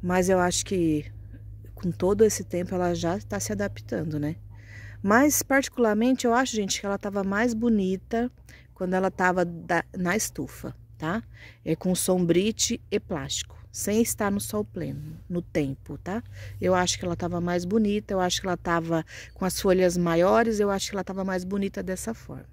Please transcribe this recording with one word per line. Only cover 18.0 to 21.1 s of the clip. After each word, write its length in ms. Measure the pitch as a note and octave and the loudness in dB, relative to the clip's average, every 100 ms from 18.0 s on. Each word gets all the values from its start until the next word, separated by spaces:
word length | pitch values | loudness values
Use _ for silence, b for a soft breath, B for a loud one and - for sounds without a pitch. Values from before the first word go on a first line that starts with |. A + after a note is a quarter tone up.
| - | -2
eu 80 | G3 | 0
acho 180 | F3+ - | 0 0
que 80 | F#3+ | -2
ela 80 | E3+ | -4
tava 500 | - E3+ E3 E3 D#3+ B B | 0 0 2 0 -2 B B
com 100 | - | -4
as 160 | F#3 - | -2 0
folhas 380 | G3 F#3 F#3 F3 | 4 6 6 4
maiores, 640 | F3 E3 F3+ A3 A#3 G#3+ | 2 6 6 6 4 2
eu 100 | G#3 | 2
acho 180 | G3 - | 0 -2
que 60 | G3+ | -6
ela 80 | |
tava 220 | F3+ | -6